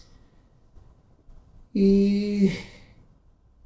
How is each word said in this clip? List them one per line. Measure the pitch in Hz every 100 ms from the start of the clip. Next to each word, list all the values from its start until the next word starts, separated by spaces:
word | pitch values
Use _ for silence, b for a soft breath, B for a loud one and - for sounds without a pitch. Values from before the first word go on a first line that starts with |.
| b b b b _ _ _ - - _ _ _ - - - - -
e | 202 196 196 202 202 208 208 190 B B B B B - _ _ _ _ _